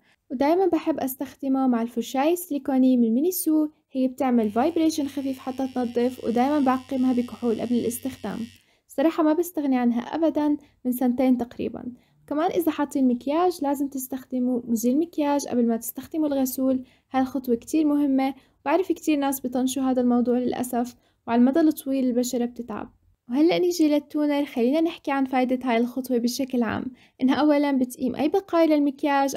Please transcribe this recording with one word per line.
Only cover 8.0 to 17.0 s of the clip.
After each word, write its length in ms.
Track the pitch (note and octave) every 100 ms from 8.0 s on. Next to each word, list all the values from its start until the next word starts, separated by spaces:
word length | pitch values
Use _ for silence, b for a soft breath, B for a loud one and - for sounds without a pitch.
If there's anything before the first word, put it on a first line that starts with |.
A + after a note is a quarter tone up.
| C4 B3+ G#3 - A#3 b b b _
صراحة 340 | - D#4 E4
ما 100 | D#4
بستغني 460 | D#4 E4+ - C#4+ B3+
عنها 220 | A#3+ A#3
أبدًا 560 | - D4+ D#4+ D4+ D4 D4 b b
من 80 | B3+
سنتين 460 | B3 B3+ B3 C4 A#3+
تقريبًا. 460 | A#3+ - - A3+ B3+ B3 B B -
كمان 240 | D4 F4
إذا 200 | F#4 D#4+
حاطين 380 | D4+ C#4+ D4 B3+
مكياج 500 | A#3+ C#4 D#4 F4+ F4
لازم 260 | C#4 C#4+ C#4
تستخدموا 720 | C4+ C4 C4 - B3+ B3 B3
مزيل 340 | A#3 A3+ A#3+ C#4
مكياج 480 | E4+ - C#4+ C#4+ -
قبل 200 | B3 A#3
ما 100 | A3+
تستخدموا 500 | - - - D#4+ D4+
الغسول، 580 | C#4 C4 C4+ C4 B3+ B3+ B